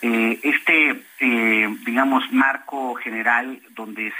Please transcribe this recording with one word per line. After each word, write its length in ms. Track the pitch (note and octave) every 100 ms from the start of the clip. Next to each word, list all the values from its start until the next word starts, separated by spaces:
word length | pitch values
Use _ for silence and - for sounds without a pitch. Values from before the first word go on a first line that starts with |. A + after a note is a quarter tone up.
eh, 380 | A#2+ A2+ A2+ -
este, 640 | D3 D3 - D#3+ D3 - - -
eh, 560 | C3 A#2+ A2+ A2 G#2+ G#2+ A#2+
digamos, 460 | A#2+ C3+ B2+ -
marco 600 | B2+ C3+ C#3 - C#3 C3 A#2
general 680 | A#2+ A2+ A2+ A#2+ B2+ C3 -
donde 420 | - A2 G#2+ G#2+